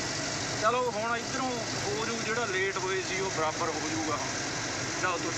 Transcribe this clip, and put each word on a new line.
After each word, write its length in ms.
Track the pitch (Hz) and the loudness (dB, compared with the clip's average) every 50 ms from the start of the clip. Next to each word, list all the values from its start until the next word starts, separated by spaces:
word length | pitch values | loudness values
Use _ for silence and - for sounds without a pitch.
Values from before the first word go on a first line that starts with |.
| - - - - - - - - - - - - 208 | -2 -2 -2 -2 -2 -2 -2 -2 -2 -2 0 2 4
ਚਲੋ 280 | 226 240 254 247 240 | 4 4 4 4 2
ਹੁਣ 260 | 202 208 220 233 233 | 2 0 0 0 0
ਇੱਧਰੋਂ 340 | 233 233 - 262 262 262 254 | 0 0 -2 0 0 0 0
ਹੋ 560 | 247 233 214 - - - - 196 208 214 220 | 0 0 -2 -2 -2 -2 -2 0 0 0 0
ਜੂ, 100 | 226 233 226 214 | 0 0 0 0
ਜਿਹੜਾ 200 | 214 220 240 233 | 0 0 0 0
ਲੇਟ 320 | 208 185 185 190 196 190 | 2 2 2 2 2 2
ਹੋਏ 260 | 190 185 185 190 185 175 160 | 0 0 0 0 0 0 0
ਸੀ 120 | 180 185 | 0 0
ਉਹ 100 | 190 190 | 0 0
ਬਰਾਬਰ 380 | - 156 160 156 156 - 170 160 | 0 2 2 2 2 0 0 0
ਹੋ 200 | 151 151 147 156 | 0 0 -2 -2
ਜੂਗਾ। 280 | 160 160 156 156 147 | -2 0 0 0 0
ਹੁਣ 120 | 135 139 131 123 127 - - - - - - - - - - - - | 0 -2 -2 -2 -2 -4 -4 -4 -4 -2 -2 -2 -2 -2 -2 -2 0
ਜਿਹੜਾ 80 | 185 185 | 2 2
ਉਦੋਂ 240 | 175 170 - 165 160 | 2 2 0 0 0